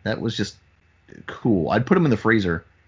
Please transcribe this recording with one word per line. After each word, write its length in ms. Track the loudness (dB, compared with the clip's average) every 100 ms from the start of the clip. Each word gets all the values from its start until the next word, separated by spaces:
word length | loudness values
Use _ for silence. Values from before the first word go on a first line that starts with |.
That 160 | -6 -4
was 160 | -4 -4
just 200 | -6 -8 _ _ _ _ _ -20 -16
cool. 440 | -4 0 2 2
I'd 160 | 0 2
put 100 | 2
'em 80 |
in 60 | 2
the 60 | 2
freezer 480 | 2 2 0 -4 -6 _